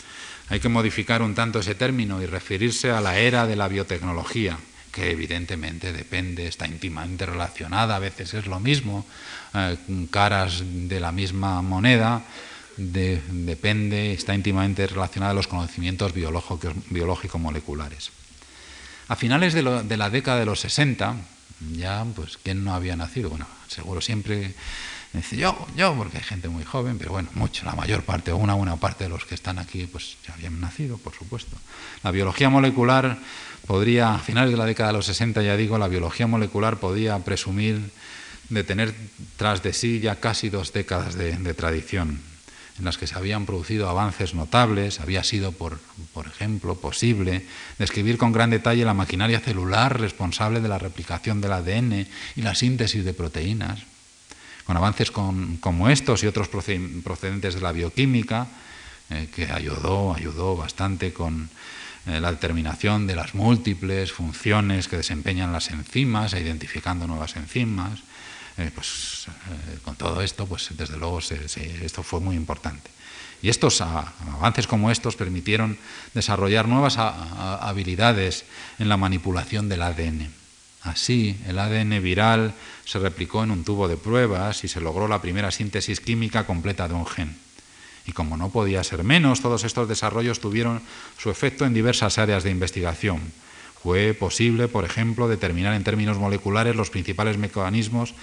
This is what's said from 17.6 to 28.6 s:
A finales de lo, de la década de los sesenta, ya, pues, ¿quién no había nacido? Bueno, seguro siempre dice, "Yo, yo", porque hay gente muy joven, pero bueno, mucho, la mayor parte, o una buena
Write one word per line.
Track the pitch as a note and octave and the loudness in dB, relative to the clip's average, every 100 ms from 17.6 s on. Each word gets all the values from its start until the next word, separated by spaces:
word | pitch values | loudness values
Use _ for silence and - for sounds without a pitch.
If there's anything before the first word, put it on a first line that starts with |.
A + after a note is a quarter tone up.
| D2 D2 D2 D2 - - - - - - - - - - - | -6 -8 -8 -10 -14 -16 -20 -20 -20 -20 -20 -18 -18 -14 -6
A | |
finales | A#2+ A#2 C#3+ F3+ | -2 2 4 4
de | D#3+ | 4
lo, | C3 B2 | 4 2
de | G#2+ A2 | 0 0
la | G2+ | 2
década | B2 C3+ B2 | 2 2 2
de | G#2+ | 2
los | G2 | 0
sesenta, | G#2+ - D3 A#2 G2+ A#2 F2+ - - - D#2 E2+ | 0 2 2 2 0 -2 -8 -18 -20 -12 -8 -4
ya, | F#2 G2+ A#2 G2 | -2 -2 -4 -6
pues, | D#2 - | -10 -8
¿quién | F#2+ F#2+ | -4 -2
no | G2 | -2
había | F2+ F2+ E2+ | -2 -2 -4
nacido? | E2 C3 F#2+ | -4 -4 -4
Bueno, | D#2 - - - | -6 -10 -14 -14
seguro | - E2 F2 | -12 -8 -4
siempre | F#2+ G#2+ G2+ G#2 G2 F#2+ - - - - - | -2 -2 -2 -4 -4 -8 -10 -10 -10 -12 -8
dice, | - - - | -6 -4 0
"Yo, | F#3 - - D3 | 0 0 -4 0
yo", | F#3 | 2
porque | C#3 F#2+ - | 2 -2 -6
hay | |
gente | - F#2+ E2+ | -6 -6 -4
muy | E2 | -6
joven, | D2+ C3+ B2 A2+ | -4 -2 -2 -4
pero | E2 | -4
bueno, | G2 E2 | -4 -4
mucho, | - A2 - E2+ | -2 -2 -2 -4
la | E2 | -4
mayor | E2 G#2 | 0 0
parte, | - F2+ F2 | 0 -2 0
o | F2 | 2
una | G#2 | 4
buena | G2+ | 2